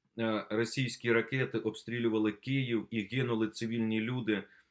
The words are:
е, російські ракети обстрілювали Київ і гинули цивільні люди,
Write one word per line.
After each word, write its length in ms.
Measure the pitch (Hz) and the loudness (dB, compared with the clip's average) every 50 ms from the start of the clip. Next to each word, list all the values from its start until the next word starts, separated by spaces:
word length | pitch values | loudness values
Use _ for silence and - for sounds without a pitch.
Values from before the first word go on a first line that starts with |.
| _ _ _ 113 | _ _ _ -4
е, 260 | 113 110 110 104 - - | -2 0 0 -2 -2 -2
російські 600 | 107 110 117 113 - 139 131 120 - - - 120 | 0 0 0 0 0 0 0 0 -2 -2 0 2
ракети 480 | 113 117 113 - 135 131 131 131 - 110 | 4 4 2 2 0 -2 0 0 0 -2
обстрілювали 720 | - 110 107 - - 110 117 120 117 117 110 110 107 107 | -2 -2 -4 -4 -6 -6 -2 0 2 2 2 4 2 2
Київ 560 | 101 - - 131 135 139 127 120 117 107 98 - | 0 -2 -2 -2 0 0 0 0 0 -2 -2 -2
і 100 | 113 113 | -4 -4
гинули 460 | 101 98 120 131 123 120 117 110 110 107 | -4 -2 -2 -2 0 0 0 0 0 0
цивільні 540 | - - 117 113 117 117 113 110 110 110 | 0 -2 -4 -2 -2 0 0 0 0 0
люди, 420 | 110 117 127 127 110 107 107 98 95 - - - _ _ | 0 -2 -2 -2 0 0 0 0 -2 -6 -14 -20 _ _